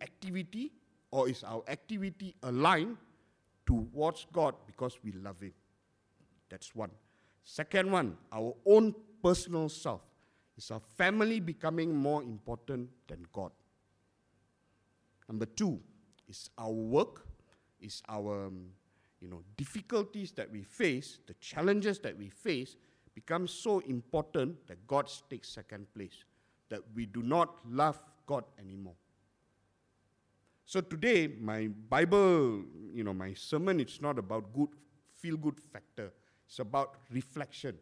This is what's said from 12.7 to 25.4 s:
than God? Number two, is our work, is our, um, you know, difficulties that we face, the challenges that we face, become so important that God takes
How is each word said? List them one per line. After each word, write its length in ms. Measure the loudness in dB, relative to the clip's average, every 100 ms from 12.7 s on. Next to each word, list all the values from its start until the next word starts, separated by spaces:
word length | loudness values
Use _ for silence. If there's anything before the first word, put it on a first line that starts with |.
| -6 -8 -12 -16
than 160 | -16 -12
God? 180 | -8 -8 _ _ _ _ _ _ _ _ _ _ _ _ _ _ _ _ _ -8
Number 180 | -6 -4
two, 340 | 0 0 -2 -8 -20 _ _ -20
is 220 | -18 -16 -10
our 120 | -6
work, 560 | -4 2 4 2 -2 -18 -20 _ _ _ _
is 220 | -16 -14 -10
our, 380 | -6 -4 -4 -6
um, 200 | -10 -16 -20 _ _ _ -20
you 80 | -16
know, 140 | -16 -14 -12
difficulties 760 | -10 -10 -4 -4 -4 -6 -10
that 180 | -8 -10
we 120 | -10
face, 560 | -10 -2 0 0 -6 -16 -20
the 80 |
challenges 640 | -20 -10 -2 2 2 2 -2
that 160 | -6 -10
we 120 | -14
face, 480 | -8 -2 -2 -4 -12 _ _ _
become 340 | -14 -4 -2 -2
so 320 | -4 0 0
important 880 | 0 -4 -2 -2 0 -2 -2 -4 -16
that 180 | -14 -2
God 240 | 0 0 -8 -12
takes 180 | -14